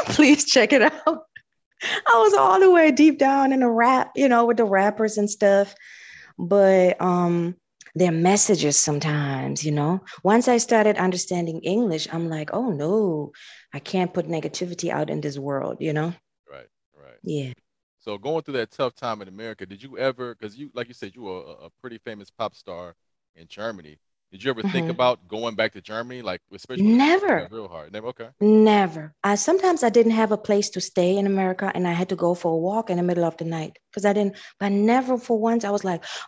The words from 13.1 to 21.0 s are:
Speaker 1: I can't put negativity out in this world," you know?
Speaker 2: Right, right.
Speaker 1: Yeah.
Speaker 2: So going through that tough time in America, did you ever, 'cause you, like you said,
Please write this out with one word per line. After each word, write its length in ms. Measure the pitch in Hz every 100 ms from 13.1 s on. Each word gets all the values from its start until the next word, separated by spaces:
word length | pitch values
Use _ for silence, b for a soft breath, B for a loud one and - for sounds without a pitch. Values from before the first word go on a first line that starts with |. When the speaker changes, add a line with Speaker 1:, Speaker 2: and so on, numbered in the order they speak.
| 156 143 B B B B
Speaker 1:
I 60 | 143
can't 340 | - 185 180
put 140 | 180 156
negativity 600 | 165 156 - 180 170 170
out 180 | 147 156
in 120 | 151
this 160 | 147 139
world," 380 | 139 139 - -
you 100 | 156
know? 200 | 151 165 175 _ _ _
Speaker 2:
Right, 180 | 69 60 _ _
right. 260 | 73 69 58
Speaker 1:
Yeah. 300 | - 151 131 123 _ _ _ _
Speaker 2:
So 180 | - 101
going 260 | 117 160
through 120 | 151 135
that 160 | 110
tough 240 | - 131 -
time 260 | 123 110
in 60 | 95
America, 380 | 95 113 107 92
did 160 | 98
you 140 | 135 110
ever, 380 | 135 123 123 113
'cause 200 | 107 110
you, 140 | 143
like 140 | - 120
you 60 |
said, 220 | 123